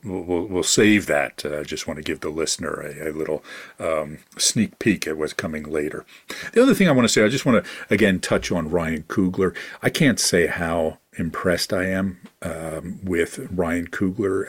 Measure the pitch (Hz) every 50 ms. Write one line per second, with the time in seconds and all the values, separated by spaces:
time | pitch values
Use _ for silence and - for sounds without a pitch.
0 | - 107 92 92 87 85 90 82 90 107 92 90 85 - - - 110 107 107 104
1 | 87 - 78 71 69 64 - - - 73 73 76 76 76 78 76 - - 78 73
2 | 78 80 78 73 - 82 76 80 78 - - - 80 76 76 73 73 76 73 73
3 | 78 80 76 78 78 78 78 73 - - - - - - - - - 85 80 78
4 | 76 73 78 - - _ - - - - - 123 107 - - - - 117 98 80
5 | - 82 78 78 78 76 - - - 82 78 78 76 76 78 78 73 76 - -
6 | - _ - - _ - - - - - - 220 247 277 220 - 196 175 139 127
7 | 120 110 - 123 107 107 131 135 - 143 117 101 - - - - - - 110 104
8 | 110 101 95 87 - - 110 92 - - 104 87 82 78 85 87 82 80 80 78
9 | - - - - 95 92 92 - 95 90 - - - - - - - 127 - -
10 | 165 135 107 - - - - 90 85 - - - 87 82 82 85 80 80 76 -
11 | _ _ - - 90 80 78 - - 92 87 85 - - 107 92 92 95 95 92
12 | 95 98 92 - - - _ - - 90 80 80 80 80 78 80 80 87 - -
13 | 95 95 90 85 85 - - - - - 92 90 87 82 85 87 87 85 - -
14 | 104 92 95 113 104 98 95 95 95